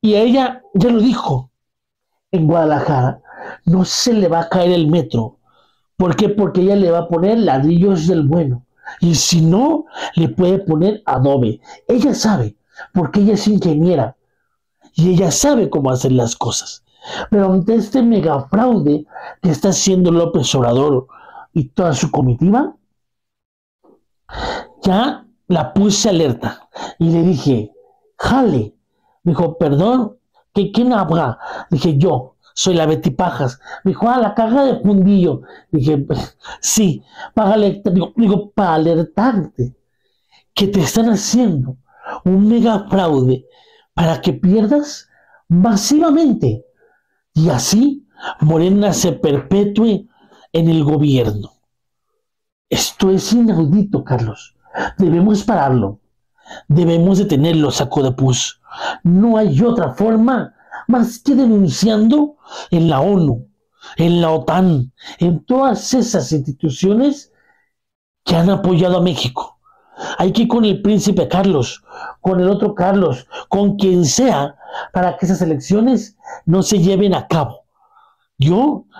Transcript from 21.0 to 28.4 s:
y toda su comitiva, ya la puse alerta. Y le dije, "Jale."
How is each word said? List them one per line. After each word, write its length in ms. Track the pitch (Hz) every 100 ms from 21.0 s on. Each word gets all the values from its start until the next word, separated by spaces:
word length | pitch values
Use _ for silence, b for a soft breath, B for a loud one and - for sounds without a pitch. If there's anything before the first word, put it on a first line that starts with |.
| 131 B B B B
y 180 | - 123
toda 240 | - 175
su 160 | 135 151
comitiva, 640 | 143 127 117 170 220 294 - _ _ _ _ _ _ _ _ _ _ _ _ _ _ _ B B B B _
ya 440 | - 185 262 - - _ _
la 260 | 170 151
puse 360 | 202 208 202 226
alerta. 580 | 175 156 117 110 - _ B B B
Y 140 | 165
le 100 | 165
dije, 500 | 170 156 143 120 104 _ _ _ _ _
"Jale." 580 | - 247